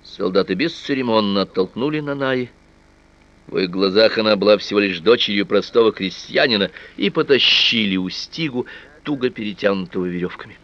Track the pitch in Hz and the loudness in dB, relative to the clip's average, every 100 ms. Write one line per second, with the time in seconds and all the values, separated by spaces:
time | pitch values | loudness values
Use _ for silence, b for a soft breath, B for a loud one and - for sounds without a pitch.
0 | - - 95 95 92 92 156 - - 139 | -20 -6 -2 0 0 0 -2 -4 -6 -4
1 | 123 110 104 98 92 - - - 135 151 | 2 2 2 0 -2 -2 -4 -2 -4 -4
2 | 147 143 135 131 120 _ _ _ _ _ | -6 -4 -2 -2 -4 _ _ _ _ _
3 | _ _ _ _ - - 92 92 98 95 | _ _ _ _ -8 -4 -2 0 2 4
4 | 110 - 110 104 98 104 - 101 101 90 | 4 4 2 2 4 4 2 0 2 0
5 | 82 117 - 101 98 104 - 117 113 - | 2 2 2 -2 0 0 0 2 2 2
6 | 95 - - - 147 110 95 B B B | -6 -8 -4 0 2 2 0 B B B
7 | 202 165 151 131 - - - 120 104 92 | -2 -2 2 4 4 4 2 0 0 0
8 | 92 - - - 160 123 - B B B | -2 -8 -12 -6 -6 -4 -8 B B B
9 | - 143 123 107 107 95 101 98 87 98 | -6 -2 -4 -4 -8 -2 0 0 -4 -4
10 | 90 87 87 - - - | -4 -4 -6 -8 -18 -20